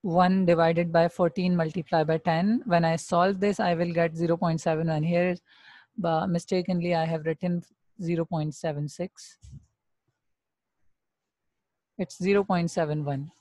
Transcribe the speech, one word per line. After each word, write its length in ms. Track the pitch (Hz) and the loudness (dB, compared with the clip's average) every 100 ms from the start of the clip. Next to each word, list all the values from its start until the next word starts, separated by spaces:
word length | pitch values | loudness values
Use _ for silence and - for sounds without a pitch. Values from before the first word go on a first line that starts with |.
one 440 | 196 170 180 190 | 0 2 4 4
divided 460 | 185 170 165 170 170 | 4 4 4 2 2
by 160 | 165 170 | 4 2
fourteen 480 | - 175 - 180 | 2 -2 0 0
multiplied 540 | 175 160 165 156 165 156 | 0 0 -4 -2 0 2
by 100 | 160 | 0
ten, 440 | 170 160 190 233 | 0 0 2 0
when 200 | - 170 | 2 2
I 120 | 165 165 | 2 0
solve 420 | - 175 180 196 | 0 2 2 2
this, 220 | 202 202 | 0 0
I 140 | 208 | 0
will 180 | 165 175 | 0 -2
get 240 | 170 170 160 | 0 0 0
zero 200 | 170 165 | -2 0
point 220 | 170 160 | 0 -2
seven 280 | - 160 165 | -2 -2 -2
one. 160 | 156 | -2
Here, 320 | 160 175 180 175 _ _ - - _ - | 0 0 0 -2 _ _ -20 -20 _ -6
but 300 | 170 160 185 | -2 -2 0
mistakenly, 680 | 170 - 185 175 180 175 165 | -4 -2 -2 0 -2 0 0
I 80 | |
have 220 | 160 165 160 | 0 -2 -4
written 360 | 160 180 175 - _ _ _ | -4 -2 -4 -6 _ _ _
zero 220 | 170 170 | -4 -2
point 320 | 165 165 151 143 | -2 -4 -4 -4
seven 320 | 165 147 147 | -6 -4 -6
six. 480 | - 180 - - _ - - _ _ _ _ _ _ _ _ _ _ _ _ _ _ _ _ _ _ _ _ _ _ _ - | -8 -12 -12 -20 _ -20 -20 _ _ _ _ _ _ _ _ _ _ _ _ _ _ _ _ _ _ _ _ _ _ _ -8
It's 240 | 185 - | -8 -4
zero 220 | 180 202 | 2 2
point 260 | 196 180 170 | 2 0 0
seven 320 | - 156 151 | -2 -2 -2
one, 260 | 143 139 147 _ | -4 -4 -6 _